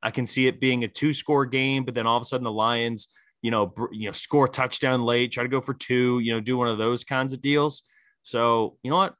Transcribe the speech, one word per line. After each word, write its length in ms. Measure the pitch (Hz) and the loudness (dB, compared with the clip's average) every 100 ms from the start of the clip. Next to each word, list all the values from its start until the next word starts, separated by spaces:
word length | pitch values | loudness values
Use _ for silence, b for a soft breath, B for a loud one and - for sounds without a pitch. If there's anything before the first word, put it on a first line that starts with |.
I 80 | 110 | -4
can 160 | 117 123 | -2 -2
see 200 | - 131 | 2 2
it 140 | - | 2
being 240 | 135 123 | 0 0
a 40 | 113 | -2
two-score 580 | - 151 143 - 147 131 | -2 -2 -2 2 2 2
game, 400 | 135 131 135 127 | 0 0 0 -2
but 80 | |
then 120 | 120 117 | -2 2
all 120 | 117 | 0
of 20 | |
a 60 | 120 | 0
sudden 180 | 131 | -4
the 80 | 123 | -4
Lions, 560 | 107 113 117 117 113 - b b _ | 0 0 2 -2 -4 -8 b b _
you 100 | 117 | -2
know, 140 | 113 | 0
br-, 220 | 101 92 117 | 0 -2 -8
you 140 | 110 | -6
know, 80 | 107 | -8
score 320 | 95 - 147 | -8 0 2
a 60 | 131 | 4
touchdown 520 | 131 127 - 139 127 | 2 -2 -2 0 0
late, 300 | 120 120 123 | 2 2 0
try 100 | 117 | -2
to 60 | 123 | -2
go 140 | 135 | -2
for 100 | 127 | -4
two, 460 | 135 - 127 123 123 | -8 -2 2 2 2
you 160 | 117 | 0
know, 60 | 113 | -2
do 180 | 110 127 | -2 0
one 100 | 120 | 0
of 80 | 110 | 0
those 280 | 110 120 | 0 -2
kinds 280 | - 131 131 | -2 -2 -2
of 80 | 131 | -2
deals. 440 | 139 147 147 147 b b b b | 0 2 2 -2 b b b b
So, 560 | - 120 117 117 110 _ | -6 0 2 2 0 _
you 80 | 127 | -2
know 80 | 165 | 0
what? 160 | 190 - | 0 -2